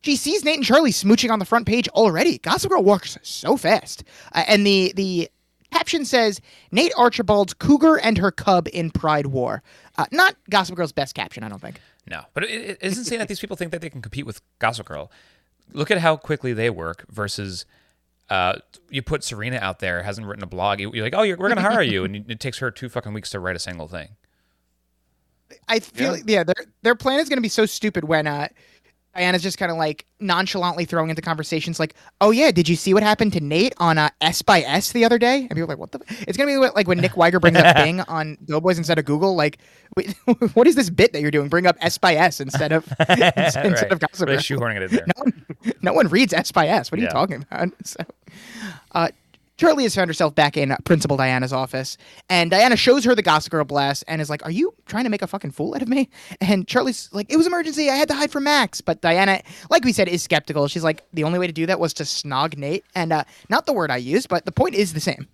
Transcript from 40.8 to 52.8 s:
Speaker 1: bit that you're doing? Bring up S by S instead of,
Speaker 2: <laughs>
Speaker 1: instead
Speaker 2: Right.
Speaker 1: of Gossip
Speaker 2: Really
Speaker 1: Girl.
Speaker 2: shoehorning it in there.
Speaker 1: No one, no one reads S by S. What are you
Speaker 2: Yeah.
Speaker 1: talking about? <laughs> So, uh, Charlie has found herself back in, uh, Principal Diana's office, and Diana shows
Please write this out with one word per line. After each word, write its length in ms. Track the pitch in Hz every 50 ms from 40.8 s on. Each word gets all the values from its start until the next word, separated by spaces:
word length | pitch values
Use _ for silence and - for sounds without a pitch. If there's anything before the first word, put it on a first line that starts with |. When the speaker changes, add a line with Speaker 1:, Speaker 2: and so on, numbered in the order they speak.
| 254 175
Speaker 1:
bit 240 | 156 - 220 240 -
that 80 | 147
you're 100 | 147 147
doing? 160 | 147 147 143
Bring 180 | 143 160 175 180
up 120 | 180 170 -
S 180 | 165 170 -
by 180 | - - 185 165
S 260 | 151 175 175 - -
instead 320 | 139 135 - 139 156 147 160
of, 120 | 160 156 - 135
Speaker 2:
<laughs> 40 | -
Speaker 1:
instead 720 | 156 - 185 - 170 180 - - 156 165 143 - 143 208
Speaker 2:
Right. 200 | 180 - 107 -
Speaker 1:
of 80 | 190 160
Gossip 280 | 156 151 - 185 185
Speaker 2:
Really 60 | 147 139 139 151
Speaker 1:
Girl. 160 | - 139 131
Speaker 2:
shoehorning 160 | 120 117 107
it 60 | 101 92
in 80 | 92
there. 140 | 226 247 - 180 -
Speaker 1:
No 60 | - 285
one, 220 | 262 - - - _ 160 _ - 226 - _
no 120 | - - -
one 140 | 320 262 165
reads 240 | 147 240 262 196 170
S 180 | 165 185 -
by 160 | - 180 160
S. 240 | 151 202 202 120 -
What 60 | - 180
are 20 |
you 60 | 240
Speaker 2:
Yeah. 60 | 175 160
Speaker 1:
talking 320 | - 165 190 160 123 143 _
about? 200 | - - 175 185 -
<laughs> 80 | _ -
So, 140 | - - - 170 - - _ _ - - 202 - - - 226 220 202 165 135 _ _
uh, 160 | - 175 165 - - _ _ _ _ _ _ _ _
Charlie 260 | - 330 339 311 285 262
has 120 | 214 -
found 140 | 196 185 170
herself 260 | 160 - 170 151 143
back 220 | - 151 147 -
in, 140 | 151 143 131
uh, 60 | 135 - -
Principal 320 | - 175 156 - 151 143
Diana's 380 | 131 131 131 127 127 127 123 135
office, 440 | 131 131 127 - 131 135 - - _ - - - - _ _
and 220 | 185 175 170 170
Diana 240 | 185 190 226 254 240
shows 300 | -